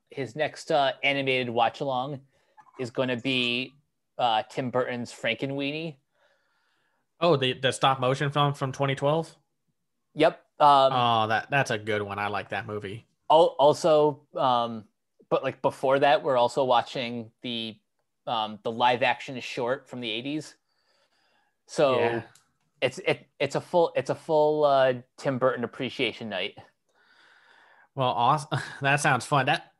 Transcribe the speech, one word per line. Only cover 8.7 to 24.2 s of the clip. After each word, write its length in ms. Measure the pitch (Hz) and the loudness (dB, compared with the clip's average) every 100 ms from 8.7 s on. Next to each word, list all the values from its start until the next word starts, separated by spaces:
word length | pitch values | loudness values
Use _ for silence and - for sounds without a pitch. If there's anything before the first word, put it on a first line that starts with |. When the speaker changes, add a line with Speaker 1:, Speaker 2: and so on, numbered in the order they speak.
Speaker 2:
twenty 220 | 131 139 | -2 -2
twelve? 420 | 135 143 156 160 - _ _ _ _ _ _ _ | 0 0 0 -4 -12 _ _ _ _ _ _ _
Speaker 1:
Yep. 200 | - 156 175 _ - | 2 2 2 _ 2
Um, 340 | 147 143 135 | 6 8 6
Speaker 2:
Oh, 340 | 127 120 117 110 | 4 2 2 2
that, 180 | 110 - | 0 0
that's 220 | 139 131 | -2 0
a 80 | 110 | -2
good 240 | 107 107 | -2 -2
one. 160 | 101 98 | -2 -4
I 80 | 104 | -4
like 220 | 101 95 | -4 -6
that 180 | 101 101 | -8 -6
movie. 400 | 104 101 113 - _ - | -8 -8 -12 -16 _ 2
Speaker 1:
al-, 240 | 156 170 - | 6 6 6
also, 640 | 139 143 175 151 151 139 _ 170 | 4 4 4 4 4 0 _ -2
um, 480 | 139 123 120 113 98 _ _ _ _ | 2 2 0 -6 -14 _ _ _ _
but, 140 | 160 | -2
like, 200 | 131 127 | -2 -2
before 340 | 139 - 131 139 | -4 -2 2 4
that, 240 | 139 151 | 4 4
we're 160 | 156 127 | 2 2
also 260 | 120 147 | 2 2
watching 680 | 131 120 117 143 120 120 110 _ | 2 2 0 -6 -8 -8 -12 _
the, 340 | 131 117 113 107 _ _ _ _ - | -10 -8 -8 -12 _ _ _ _ -6
um, 320 | 120 107 107 | -4 -4 -6
the 80 | 123 | -8
live 320 | 113 123 127 | 0 2 2
action 360 | 127 120 - 127 | 0 -2 -6 -12
short 480 | - - 120 139 - | -10 -6 -4 -4 -8
from 100 | 127 | -10
the 100 | 120 | -8
eighties. 460 | 110 131 151 147 - _ _ _ _ _ _ _ _ _ _ _ | -8 -8 -10 -10 -18 _ _ _ _ _ _ _ _ _ _ _
So 340 | - 147 127 | 0 2 2
Speaker 2:
Yeah. 220 | 120 117 113 _ _ _ _ _ | 0 -2 -8 _ _ _ _ _
Speaker 1:
it's, 180 | 131 180 | -4 -4
it, 280 | 190 151 - _ | -4 -4 -6 _
it's 160 | 147 156 | -4 -4
a 60 | |
full, 300 | - 180 170 - | -2 0 0 0
it's 140 | 131 | -4
a 60 | |
full, 480 | 135 | -6